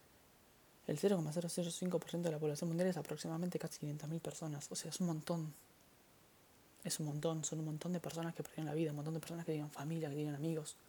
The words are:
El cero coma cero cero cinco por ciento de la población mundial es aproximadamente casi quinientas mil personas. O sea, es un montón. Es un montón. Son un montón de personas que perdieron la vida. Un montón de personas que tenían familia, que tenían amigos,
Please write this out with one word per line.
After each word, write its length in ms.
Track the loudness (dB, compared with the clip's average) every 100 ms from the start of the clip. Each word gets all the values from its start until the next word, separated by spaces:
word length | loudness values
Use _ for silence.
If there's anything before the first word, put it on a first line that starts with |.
| -20 -20 -20 -20 -20 -20 -20 -8 0
El 120 | 4
cero 180 | 6 6
coma 160 | 4
cero 140 | 0 0
cero 200 | 0 -2
cinco 300 | 0 2 2
por 80 | 0
ciento 220 | 0 2
de 20 |
la 80 | 2
población 280 | 2 2 2
mundial 200 | 4 4
es 80 | 2
aproximadamente 640 | -2 -4 -2 0 0 0
casi 200 | -4 -4
quinientas 300 | -4 -4 -2
mil 120 | -2
personas. 520 | -2 -4 -4 -4 -4
O 20 |
sea, 140 | -6 -4
es 100 | 2
un 60 | 2
montón. 460 | 2 0 0 -2 -6 -18 -20 -20 -20 -20 -20 -20 -20 -20 -20 -20 -8
Es 160 | -4 -2
un 80 | 0
montón. 380 | 2 2 2
Son 140 | 0 -2
un 80 | -2
montón 260 | -2 0
de 80 | -2
personas 340 | -2 -2 -2
que 80 | -4
perdieron 240 | -6 -2 0
la 80 |
vida. 160 | 2 2
Un 60 | 0
montón 160 | -2
de 80 | -2
personas 240 | -2 -4
que 80 | 0
tenían 180 | 0 0
familia, 380 | -4 -2 0 0
que 80 | 0
tenían 180 | 0
amigos, 420 | 0 0 0 -2 -10